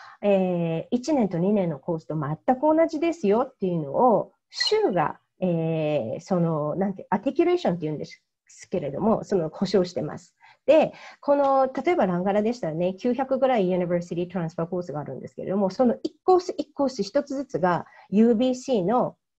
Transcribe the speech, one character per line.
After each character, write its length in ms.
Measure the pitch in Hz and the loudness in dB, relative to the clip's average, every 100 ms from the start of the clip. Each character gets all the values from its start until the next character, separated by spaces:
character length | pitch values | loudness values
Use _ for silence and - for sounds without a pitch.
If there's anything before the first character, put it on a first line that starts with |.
| - - | -20 -4
え 600 | 208 196 185 175 165 165 | 2 2 2 0 0 -2
ー、 20 | - | -2
一 220 | 240 247 | -4 0
年 160 | 294 196 | 0 2
と 80 | 165 | 0
二 160 | 185 | 0
年 160 | 208 175 | 2 0
の 100 | 143 | -4
コ 180 | - 165 | -6 -6
ー 20 | |
ス 80 | - | -4
と 100 | 156 | -6
全 400 | 147 151 - 254 | -4 -4 -2 0
く 60 | |
同 240 | 302 320 320 | 2 4 2
じ 120 | 311 | 0
で 140 | 339 | -2
す 160 | 330 196 | 0 2
よ 120 | 220 | 2
っ 160 | 254 - | 0 -4
て 80 | 185 | -4
い 100 | 170 | -2
う 60 | |
の 100 | 139 | -2
を、 400 | 143 247 190 - _ _ | 2 4 4 0 _ _
州 420 | - - 427 392 | -6 0 2 2
が、 280 | 175 151 - _ - | 0 -2 -4 _ -6
え 760 | 185 165 160 160 151 147 110 - | -2 0 0 0 0 -2 -2 -6
ー、 40 | |
そ 200 | - 180 | -2 0
の、 340 | 165 156 151 151 | 2 0 -2 -2
な 120 | 196 | -2
ん 60 | |
て、 120 | 190 - | -2 -2
ア 60 | 202 | -2
ー 20 | |
テ 100 | 269 | -2
ィ 20 | |
キ 80 | 339 | 0
ュ 40 | 339 | 0
レ 80 | |
ー 40 | 359 | 2
シ 100 | 247 | 0
ョ 40 | |
ン 20 | |
っ 40 | 175 | -2
て 60 | |
い 60 | 156 | -4
う 20 | |
ん 60 | 151 | -6
で 80 | 165 | -10
す 160 | - _ _ _ - - | -14 _ _ _ -20 -8
け 100 | 180 | -6
れ 100 | 143 | -6
ど 120 | 143 | -2
も、 200 | 208 202 | 0 0
そ 140 | - 190 | 0 -2
の 140 | 156 | -2
保 160 | - 185 | -4 0
証 180 | 202 | 2
し 80 | 180 | 0
て 80 | - | -2
ま 160 | 147 - | -8 -10
す。 180 | - _ - _ - | -18 _ -20 _ 4
で、 260 | 311 240 - - - | 4 4 -4 -20 -10
こ 160 | - 285 | 0 2
の、 340 | 269 269 262 | 4 2 2
例 200 | 262 339 | 0 0
え 40 | 359 | 2
ば 100 | 196 | 2
ラ 120 | 175 | 0
ン 60 | |
ガ 80 | 196 | 0
ラ 100 | 208 | 0
で 100 | 214 | 0
し 80 | 247 | -2
た 80 | 160 | -6
ら 60 | |
ね、 200 | 156 180 | -2 -4
九 200 | 190 247 | -2 -4
百 240 | 247 262 262 | -2 -2 0
ぐ 100 | 262 | 2
ら 80 | 240 | 2
い 140 | 180 | 2
ユ 80 | 180 | 0
ニ 80 | 180 | 0
バ 100 | 175 | -2
ー 40 | |
シ 120 | 170 | -4
テ 20 | 175 | -6
ィ 120 | 175 | -6
ト 100 | 185 | -4
ラ 80 | 160 | -6
ン 40 | |
ス 60 | - | -4
フ 60 | |
ァ 20 | |
ー 40 | 165 | -6
コ 100 | 180 | -6
ー 40 | |
ス 100 | 175 | -6
が 80 | 147 | -8
あ 40 | |
る 100 | 143 | -10
ん 60 | 131 | -12
で 80 | 165 | -14
す 60 | |
け 100 | - | -10
れ 60 | - | -4
ど 60 | 190 | 0
も、 140 | 190 | 0
そ 160 | 190 247 | 2 2
の 80 | - | 2
一 120 | - _ | -6 _
コ 120 | - 359 | 2 2
ー 40 | |
ス 140 | - - | 2 -8
一 160 | - | -10
コ 120 | - 269 | -4 -4
ー 20 | |
ス 140 | 262 | -2
一 200 | 190 285 | -2 -2
つ 120 | 285 | -4
ず 120 | 269 269 | -8 -6
つ 120 | 160 | -2
が、 280 | 180 160 - - - | 0 0 -4 -20 -2
ユ 220 | 196 233 | 4 4
ー 20 | |
ビ 160 | 226 254 | 4 2
ー 40 | |
シ 260 | 254 - 240 | -2 -2 0
ー 40 | |
の 320 | 175 240 160 - _ _ | 2 0 0 -6 _ _